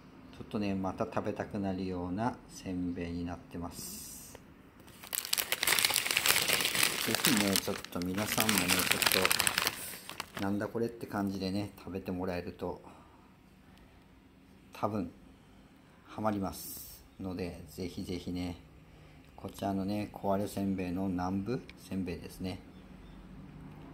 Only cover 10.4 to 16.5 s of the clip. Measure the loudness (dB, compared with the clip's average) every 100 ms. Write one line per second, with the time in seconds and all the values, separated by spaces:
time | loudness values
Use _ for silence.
10.4 | 0 0 0 0 -2 -4 -4 0 0 0
11.4 | 0 0 -2 -6 -8 -6 -2 -2 0 -2
12.4 | -4 -4 -4 -6 -10 -18 -20 -20 -20 -20
13.4 | -20 -20 -20 -20 -20 -20 -20 -20 -20 -20
14.4 | -20 -20 -18 -2 0 0 -2 -8 -20 -20
15.4 | -20 -20 -20 -20 -20 -20 -12 -2 0 2
16.4 | 0